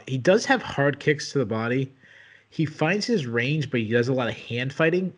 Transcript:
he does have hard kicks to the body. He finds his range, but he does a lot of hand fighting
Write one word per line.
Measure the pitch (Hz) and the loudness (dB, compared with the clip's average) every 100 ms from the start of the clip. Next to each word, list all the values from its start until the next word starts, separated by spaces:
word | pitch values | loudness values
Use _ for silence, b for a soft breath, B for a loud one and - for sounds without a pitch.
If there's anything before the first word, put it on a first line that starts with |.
| - | -6
he | 131 | 0
does | 123 214 - | 4 2 4
have | 254 | 0
hard | - - 143 139 | 0 0 0 2
kicks | - 147 - | 0 0 -2
to | 143 | -2
the | |
body. | 107 113 113 131 135 B B B B B B | -2 -2 0 -2 -2 B B B B B B
He | - | -2
finds | 156 - 156 208 | -2 0 0 0
his | 208 226 127 | 0 0 0
range, | 117 123 156 120 | 0 0 -2 0
but | 123 | -2
he | 107 | 2
does | 117 120 | 2 2
a | |
lot | 127 117 | 0 -2
of | |
hand | 113 - 120 131 | -4 -8 -6 -6
fighting | - 160 180 185 | 2 2 2 -2